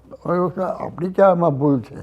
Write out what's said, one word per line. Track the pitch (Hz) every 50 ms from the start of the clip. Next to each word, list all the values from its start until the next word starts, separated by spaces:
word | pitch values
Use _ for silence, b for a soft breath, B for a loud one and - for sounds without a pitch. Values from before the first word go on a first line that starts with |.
| _ - - - -
હવે | - 175
એવું | 180 180 175 -
કે | 185
"આપણી | 185 170 - - 127 123 - - 170 185
ક્યાં | 185 - 196 196
આમાં | 180 175 170 156
ભૂલ | 139 131 143 147 139 123
છે?" | 104 - - 104